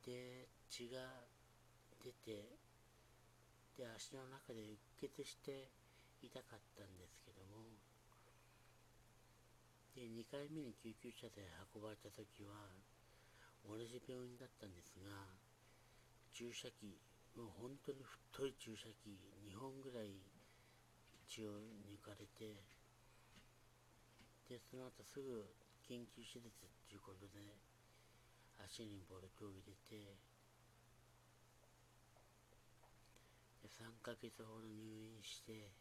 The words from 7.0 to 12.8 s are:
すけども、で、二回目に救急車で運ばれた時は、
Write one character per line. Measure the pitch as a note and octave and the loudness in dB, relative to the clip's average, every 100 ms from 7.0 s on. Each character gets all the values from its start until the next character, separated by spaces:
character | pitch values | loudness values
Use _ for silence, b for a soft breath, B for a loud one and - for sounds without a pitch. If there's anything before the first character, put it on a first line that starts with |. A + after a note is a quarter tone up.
| F2+ | -6
す | - - | -8 -8
け | |
ど | G2 F#2+ | -8 -4
も、 | A2 A2 A2 - - - - - - - - - - - - - - - - - - - - - C3+ | -4 -4 -6 -10 -14 -14 -14 -12 -12 -12 -12 -12 -12 -12 -12 -12 -12 -12 -12 -12 -12 -14 -14 -8 0
で、 | A#2+ | 4
二 | A2+ A2+ | 4 8
回 | C#3+ D3 | 6 8
目 | D#3 | 6
に | C#3 G#2 | 6 4
救 | A2+ G#2+ | 2 2
急 | A#2+ | 0
車 | A2+ A#2 | 2 0
で | G#2 F#2+ E2 F#2+ | 2 0 0 -2
運 | A2 | 2
ば | G#2+ | 4
れ | G#2 | 4
た | G#2+ | 0
時 | G2+ G#2 - G#2 | -2 -4 0 0
は、 | G#2 G2+ F#2+ | 0 -2 -4